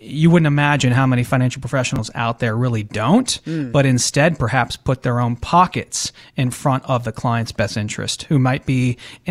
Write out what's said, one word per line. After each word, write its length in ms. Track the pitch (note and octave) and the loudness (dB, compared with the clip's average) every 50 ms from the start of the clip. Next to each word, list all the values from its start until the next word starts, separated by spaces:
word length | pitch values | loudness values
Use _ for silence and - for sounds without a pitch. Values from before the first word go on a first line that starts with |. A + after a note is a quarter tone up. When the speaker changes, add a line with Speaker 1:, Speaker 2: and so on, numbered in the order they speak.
Speaker 1:
you 300 | A2 - B2+ D3+ D#3+ E3 | -14 -10 -2 2 4 6
wouldn't 160 | E3 F3 D#3+ | 6 6 4
imagine 460 | D3 C#3+ D3 D3 D3 D3 C3+ C3 B2 | 4 2 2 2 2 2 2 2 2
how 140 | A#2+ C3 C3+ | 4 4 4
many 180 | C3 B2+ B2 A#2+ | 4 2 2 0
financial 360 | - C#3 C3 B2+ B2+ - C3+ | 0 2 2 2 0 -2 -4
professionals 500 | C3 B2 D3 C3 B2 - C#3 B2+ A2 - - | -6 -4 -2 -2 -2 -2 -2 -4 -4 -6 -6
out 240 | - A#2 A#2 A#2 - | -4 -4 -4 -2 -2
there 180 | B2 A2+ G#2+ | -2 -2 0
really 260 | A#2 B2+ B2+ A#2 A2 | 0 0 0 0 -2
don't, 560 | G#2 G2+ - G#2+ A2 C3 F#3 B3+ B3+ - - - - | -4 -4 -6 -2 2 2 2 2 2 0 -6 -8 -8
Speaker 2:
Mm. 240 | D3+ E3 D#3+ C#3+ A#2+ | -6 -6 -6 -4 0
Speaker 1:
but 140 | A2+ C#3+ C3+ | 0 2 4
instead 540 | C3+ B2+ A#2+ - - - C#3 C#3+ F3 E3 - | 4 2 2 0 0 0 2 2 2 2 0
perhaps 380 | C3 G#2+ C#3 B2+ A#2 - - | -2 0 0 0 0 -2 -4
put 260 | - _ - C3 - | -6 _ -4 -4 -2
their 180 | - A#2+ A#2+ A#2+ | -2 -2 -2 0
own 160 | B2 A#2+ A#2+ | 0 -2 -2
pockets 720 | - - - E3+ F3 F#3 - - A#2 - - - - - - - - - - _ | -4 -4 2 4 4 4 4 0 -4 -8 -6 -6 -8 -8 -8 -10 -14 -20 -10 _
in 140 | - C3 B2 | -2 -2 -2
front 340 | - - - D3 B2+ C3 - | -4 -2 -2 0 0 0 0
of 180 | - C3 A#2 A#2 | -2 -2 -2 -2
the 80 | A2 | -4
client's 400 | - - - B2 A#2 A#2 A2+ - | -8 -4 -2 -2 -2 -2 -2 -4
best 240 | - - G#2+ G2 - | -2 -4 -4 -2 -2
interest, 460 | A2 G#2 - - - - - - - - | -4 -6 -6 -6 -6 -6 -6 -8 -8 -4
who 140 | - D#3+ C3+ | 0 2 2
might 260 | B2+ C3 C3 D3 - | 2 2 0 -2 -2
be 320 | - C3+ B2+ B2+ B2 A#2+ - - - - - _ - | -2 0 0 0 0 -2 -4 -10 -18 -20 -10 _ 0